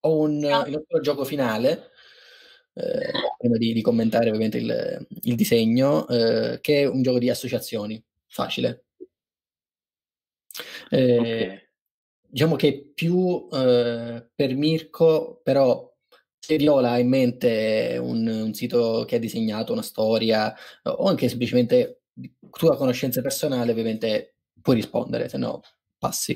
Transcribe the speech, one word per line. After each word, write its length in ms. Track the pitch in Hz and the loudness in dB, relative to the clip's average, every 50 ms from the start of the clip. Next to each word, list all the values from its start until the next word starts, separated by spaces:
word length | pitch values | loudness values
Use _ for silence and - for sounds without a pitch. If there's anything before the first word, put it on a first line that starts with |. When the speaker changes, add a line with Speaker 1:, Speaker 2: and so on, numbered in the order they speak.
Speaker 1:
ho 180 | - 165 160 156 | 2 2 2 2
un, 180 | 151 151 151 147 | 2 0 0 0
Speaker 2:
Grazie. 300 | 147 143 143 147 147 147 | 0 0 0 0 0 -2
Speaker 1:
il 60 | 139 | -6
nostro 240 | 151 - _ 170 160 | -8 -8 _ -2 -2
gioco 240 | 143 147 147 - 139 | 0 0 -2 -2 -2
finale, 640 | 120 147 143 135 120 110 131 120 135 160 165 - - _ _ - - - - - - - - - - - _ _ _ _ | -6 -2 -2 -2 0 0 2 2 2 0 0 -6 -20 _ _ -20 -20 -20 -20 -20 -20 -20 -20 -20 -20 -20 _ _ _ _
eh, 360 | - - - - - - - - - - - - - | -8 -6 -4 -4 -4 -4 -4 -6 -4 -4 -6 -6 -4
prima 180 | - 120 117 | -2 0 0
di, 160 | 113 117 113 113 | 2 0 0 0
di 80 | 113 | 0
commentare 460 | 110 123 117 113 113 110 110 117 117 117 | 0 2 2 2 2 2 2 2 2 2
ovviamente 300 | 107 107 110 110 107 - | 0 0 -2 -2 -2 -2
il, 480 | 117 117 113 - - - - - - - - - - | -4 -2 -4 -4 -4 -4 -6 -8 -12 -14 -16 -8 -4
il 120 | - 120 | -2 0
disegno, 720 | 113 214 - 117 117 113 113 113 123 131 139 147 156 151 - | 0 2 2 4 2 4 4 2 2 2 2 2 0 0 0
eh, 500 | 127 120 117 113 113 113 110 - - - | 0 2 2 2 2 0 0 -2 -4 -6
che 220 | _ - 147 143 143 | _ 0 2 2 2
è 20 | |
un 160 | 135 120 131 127 | 2 2 2 2
gioco 160 | 131 127 123 | 2 2 2
di 120 | 120 127 | 2 0
associazioni, 680 | 120 - - 123 131 113 - - - 110 104 104 107 110 _ _ _ _ _ | -2 -2 -4 -4 -6 -6 -6 -6 -8 -6 -6 -6 -10 -12 _ _ _ _ _
facile. 580 | _ - - - - - - - - 120 - _ _ _ _ - _ _ _ _ _ _ _ _ _ _ _ _ _ _ _ _ _ _ _ _ _ _ _ _ _ _ _ _ _ - - - - - - - - | _ -8 -8 -6 -6 -4 -4 -4 -4 -4 -6 _ _ _ _ -20 _ _ _ _ _ _ _ _ _ _ _ _ _ _ _ _ _ _ _ _ _ _ _ _ _ _ _ _ _ -16 -16 -16 -14 -16 -18 -10 -2
Eh, 280 | - 135 131 127 123 117 117 117 113 113 113 - | 0 2 4 4 4 4 2 0 -2 -4 -4 -6
Speaker 3:
Ok. 180 | - - _ _ _ _ _ _ _ _ _ _ _ _ _ _ | -6 -14 _ _ _ _ _ _ _ _ _ _ _ _ _ _
Speaker 1:
diciamo 280 | - 131 147 160 190 | -2 0 2 2 2
che 340 | 208 - 151 131 - - - _ | 4 2 2 2 0 -8 -16 _
più, 540 | - 165 165 175 180 185 180 180 - - - | -4 -2 0 2 2 2 2 0 -2 -6 -6
eh, 800 | - 135 131 127 123 120 120 120 117 117 117 117 117 117 - _ _ | -4 0 2 4 4 4 2 0 -2 -6 -8 -10 -10 -12 -14 _ _
per 200 | _ 147 131 127 | _ -2 0 0
Mirko, 840 | 135 147 156 160 160 - - - - 170 165 160 156 160 - - _ _ | 0 0 2 0 0 -2 -8 -2 2 4 4 4 4 0 -4 -12 _ _
però 480 | - 135 135 139 127 117 - - - _ _ _ _ _ _ _ _ _ _ | 0 4 4 4 4 4 0 -2 -16 _ _ _ _ _ _ _ _ _ _
se 180 | - - 156 151 | -4 -2 0 2
Viola 320 | 139 151 147 135 127 120 120 | 4 4 4 4 4 2 2
ha 60 | 123 | 2
in 100 | 123 123 | 2 4
mente 880 | 131 135 127 123 123 - - 127 113 110 110 110 110 110 113 117 120 120 | 4 4 2 2 0 0 0 0 2 2 0 0 2 0 0 0 -2 -4
un, 260 | 123 123 123 117 113 | -4 -4 -2 -2 -2
un 260 | 113 113 110 110 110 104 | -2 -2 -2 -4 -4 -6
sito 520 | - 127 123 123 120 117 113 113 113 117 | -6 -8 -2 0 0 2 2 0 -2 -2
che 100 | - - | -2 -2
ha 20 | 117 | -4
disegnato, 540 | 113 110 - 117 113 110 104 107 110 - 117 | -4 -4 -4 -2 -4 -2 -2 -4 -4 -4 -4
una 100 | 110 113 | -6 -6
storia, 720 | - - - 110 110 113 110 113 110 110 107 107 110 - - - - - _ _ | -8 -4 -2 0 2 2 2 2 2 2 2 0 -2 -4 -8 -20 -20 -20 _ _
o 220 | - - - - 196 | -6 -4 0 2 2
anche 200 | 185 - - 120 | 2 2 0 -2
semplicemente 720 | - 117 120 - - 123 123 110 123 127 117 - - _ _ _ _ - 127 127 _ _ - - - | 0 -2 -4 0 2 2 2 4 4 2 2 2 -4 _ _ _ _ -18 -18 -18 _ _ -20 -20 -8
tua 240 | - - 160 143 | 0 2 2 2
conoscenza 440 | - 139 131 123 127 - 131 123 - 120 | 4 2 0 0 0 -2 -4 -2 -2 -4
personale, 500 | 139 131 - - 151 135 123 120 120 117 | -4 -4 -2 -2 -2 -2 -2 0 0 0
ovviamente 640 | 113 113 113 110 110 113 113 107 107 - - _ _ _ _ _ _ - | 0 -2 -2 -4 -2 -2 -2 -2 -2 -4 -6 _ _ _ _ _ _ 0
puoi 140 | - 135 | 2 2
rispondere, 520 | 113 104 - - 117 117 - - 117 - - | 2 2 -2 -4 -4 -4 -4 -4 -6 -6 -6
se 80 | - 131 | -6 -6
no 240 | 123 113 - - _ - _ _ _ _ _ _ | -6 -6 -6 -10 _ -18 _ _ _ _ _ _
passi. 340 | - 127 - - - - 143 | -6 -6 -4 -4 -4 -6 -6